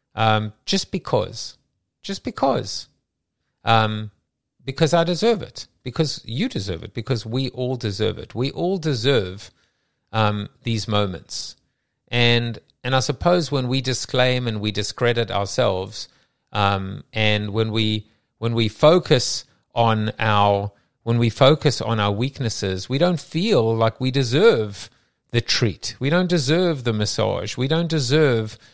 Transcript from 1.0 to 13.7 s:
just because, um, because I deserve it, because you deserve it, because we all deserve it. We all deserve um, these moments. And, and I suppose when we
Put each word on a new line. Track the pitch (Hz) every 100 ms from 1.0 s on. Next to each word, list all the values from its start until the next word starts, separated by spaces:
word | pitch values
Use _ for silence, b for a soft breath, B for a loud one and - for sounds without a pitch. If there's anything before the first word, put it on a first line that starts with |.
| - 113 92 113 - - _ _ _ _
just | - 196 -
because, | - 269 - 107 - - _ _ _ _ _ _ _
um, | 113 113 110 107 107 - _ _ _ _ 135
because | - 160
I | 170
deserve | 170 170 226 214
it, | - - - _
because | 127 - 151 - -
you | 127 254
deserve | 113 98 82
it, | -
because | - - 120 113
we | 127 131
all | - 127 117
deserve | 113 92 104 -
it. | -
We | 110 135
all | - 175 190
deserve | 156 123 123 131 92 98 - _ _ _ _ _ _
um, | 110 107 104 101 -
these | - 113 101
moments. | 104 101 87 - - - - _ _ _ _ _
And, | 120 120 120 117 98 - _
and | 123 131
I |
suppose | - 123 175 180 147
when | 139
we | 123